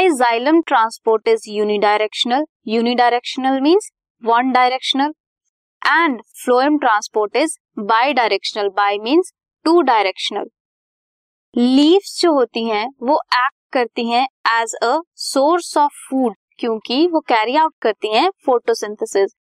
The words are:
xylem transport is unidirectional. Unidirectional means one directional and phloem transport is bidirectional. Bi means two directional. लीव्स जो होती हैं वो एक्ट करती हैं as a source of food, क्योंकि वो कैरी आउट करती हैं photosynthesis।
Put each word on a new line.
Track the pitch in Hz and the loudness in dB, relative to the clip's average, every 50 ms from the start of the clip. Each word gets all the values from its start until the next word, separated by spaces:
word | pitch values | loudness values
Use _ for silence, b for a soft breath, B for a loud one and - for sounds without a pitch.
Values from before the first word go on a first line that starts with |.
| 370 370 311 233 | 2 2 2 2
xylem | 254 240 233 233 240 285 320 339 311 - | 2 2 0 0 0 2 2 2 2 2
transport | 294 240 220 226 - - _ 220 220 220 - 226 226 | 2 2 2 0 -2 -4 _ 0 0 2 2 0 0
is | 220 - 214 | 0 -2 -4
unidirectional. | 208 208 214 208 208 208 208 208 208 208 214 214 - - - 247 240 277 311 - _ _ _ 220 | -4 -2 -2 0 0 0 2 2 2 0 -2 -4 -4 -4 -4 -2 -2 -2 -2 -4 _ _ _ -4
Unidirectional | 214 233 226 240 247 240 240 240 - 247 - - - 277 254 262 269 269 | -2 -2 0 0 0 2 2 2 0 -2 -4 -6 -8 -4 -2 -2 -2 0
means | 262 302 349 415 - - _ _ _ _ _ _ - | 2 2 2 2 0 -4 _ _ _ _ _ _ -2
one | 220 233 240 254 262 | 0 0 2 2 2
directional | 247 254 254 247 254 262 - - - 262 277 302 311 _ _ _ _ _ _ _ _ _ _ _ _ _ | 2 2 2 2 0 -2 -4 -4 -2 0 0 -2 -2 _ _ _ _ _ _ _ _ _ _ _ _ _
and | - - 285 320 339 320 262 214 - _ - - | -2 0 2 2 2 0 0 -4 -8 _ -20 -6
phloem | - - 247 247 254 294 302 285 | -2 0 2 2 2 2 2 2
transport | 285 247 214 208 214 - - 220 214 208 - 233 302 | 2 0 0 0 -2 -4 -4 -2 -2 -2 0 -2 -2
is | 320 - - _ _ _ - 208 202 | -2 -4 -8 _ _ _ -8 -2 0
bidirectional. | 226 220 247 277 294 254 233 208 202 196 - - - 220 202 202 190 202 | 0 2 2 2 0 0 0 0 0 -2 -4 -6 -6 -4 -4 -2 -2 0
Bi | 202 202 202 208 214 | 0 0 0 -2 -2
means | 226 285 339 370 - - _ _ _ _ _ - | 0 0 0 0 0 -6 _ _ _ _ _ -2
two | 311 330 349 330 262 | 0 2 2 4 2
directional. | 240 220 196 190 185 - - - 214 202 - - - _ _ _ _ _ _ _ _ _ _ _ _ _ _ _ _ _ _ _ - | 2 2 2 0 -2 -6 -8 -8 -8 -8 -10 -10 -14 _ _ _ _ _ _ _ _ _ _ _ _ _ _ _ _ _ _ _ -2
लीव्स | 240 240 247 262 269 294 311 349 403 403 - - - | 0 2 2 4 4 4 4 4 2 2 -2 -4 -2
जो | - 349 311 | 0 2 2
होती | 285 466 - - - 226 226 | 2 0 -2 -2 -4 -4 -4
हैं | 220 208 220 254 277 _ 240 | -4 -4 -4 -6 -10 _ -2
वो | 240 302 - - _ - | -2 -2 -2 -2 _ -2
एक्ट | - 247 - - _ _ _ - | -2 -2 -2 -4 _ _ _ -4
करती | 262 240 226 - 247 233 233 | -2 -2 -2 -4 -6 -4 -2
हैं | 233 240 - - _ _ - 220 226 233 | -2 -2 -2 -4 _ _ -4 -2 -2 -2
as | 233 226 - - - | -2 -4 -4 -4 -2
a | 226 262 311 349 _ _ - - - | -2 -2 -2 -4 _ _ -14 -10 -4
source | - 277 269 302 339 359 339 - - - | -2 0 2 2 2 0 -2 -2 -2 0
of | 392 - - - - | 0 0 -2 -8 -12
food, | - 269 262 262 233 196 - _ _ _ - | -6 -4 -2 -2 -2 -4 -8 _ _ _ -8
क्योंकि | - 240 226 220 - - 240 277 330 359 | -6 -6 -6 -6 -6 -4 -2 0 0 0
वो | 330 311 - - | 0 -2 -2 0
कैरी | 247 220 214 226 254 | 0 0 0 0 0
आउट | 311 320 320 - _ | 0 0 0 -2 _
करती | - 226 208 - - 214 214 | -2 -2 -2 -2 -4 -2 0
हैं | 226 302 370 - _ _ - | 2 2 2 0 _ _ 0
photosynthesis। | 254 233 - - 226 - - 208 208 - 233 - - 196 196 190 - _ | 0 0 0 -2 -2 -2 -4 -8 -10 -8 -8 -4 0 0 0 0 -2 _